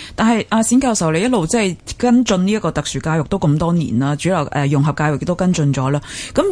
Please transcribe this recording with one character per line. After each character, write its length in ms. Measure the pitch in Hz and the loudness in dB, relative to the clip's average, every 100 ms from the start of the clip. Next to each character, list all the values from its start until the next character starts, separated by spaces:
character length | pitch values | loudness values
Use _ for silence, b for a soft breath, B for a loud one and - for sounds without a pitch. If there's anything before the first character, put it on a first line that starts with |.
| B - | B -2
但 100 | 226 | 0
係 180 | 226 - | 0 0
阿 140 | 226 | 0
冼 180 | 226 247 | 2 2
教 140 | 262 | 2
授， 180 | 214 165 | 0 0
你 80 | 156 | 0
一 60 | 233 | 0
路 180 | 240 160 | 0 0
即 100 | 233 | 0
係 200 | 196 170 - - | 0 -4 -10 -2
跟 260 | 240 233 | 2 4
進 220 | 233 185 190 | 4 2 2
呢 60 | |
一 60 | 214 | 0
個 120 | 170 | -2
特 100 | 147 | -4
殊 140 | - 135 | -4 -6
教 160 | 165 160 | -2 -2
育 40 | |
都 140 | 143 196 | -2 0
咁 200 | 170 151 | 0 2
多 140 | 170 | 2
年 240 | 175 147 113 | 0 0 0
啦， 160 | 139 147 | 0 0
主 120 | 165 | 0
流， 100 | 185 143 | 0 -2
誒， 240 | 143 139 | -2 2
融 120 | 143 | 2
合 100 | 151 | 2
教 220 | 143 151 | 2 0
育 40 | 139 | 0
亦 40 | |
都 100 | 147 | -2
跟 180 | 175 185 | 0 0
進 200 | 170 143 | 2 2
咗 140 | 135 131 | 0 0
啦。 100 | 143 B B B | -2 B B B
咁 80 | - 392 | 0 0